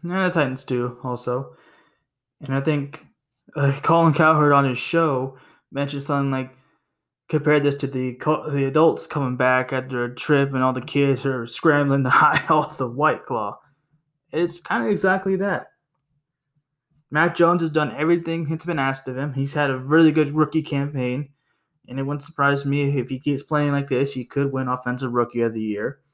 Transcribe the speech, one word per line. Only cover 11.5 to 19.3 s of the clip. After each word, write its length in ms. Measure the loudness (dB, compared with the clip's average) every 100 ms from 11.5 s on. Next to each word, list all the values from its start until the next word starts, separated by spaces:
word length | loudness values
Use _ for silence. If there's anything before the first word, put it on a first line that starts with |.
| 0 2 4 2 2
to 80 | 4
<laughs> 0 |
hide 400 | 4 4 2 2
off 260 | 2 0 -4
the 120 | -8
White 360 | 0 0 0
Claw. 320 | -4 -4 -4 -8 _ _ _ _ _ _ _
It's 260 | -2 -2 -4
kinda 300 | -4 -2 0
exactly 480 | 2 2 0 0 -2
that. 320 | -2 -4 -6 _ _ _ _ _ _ _ _ _ _ _ _ _ _
Mac 280 | 0 2 4
Jones 260 | 4 4
has 80 | 2
done 240 | 0 -2 -2
everything 520 | 2 2 0 -6 -4
that's 160 | -6
been 160 | -4 -2
asked 260 | -2 -4 -8
of 100 | -6
him. 180 | -6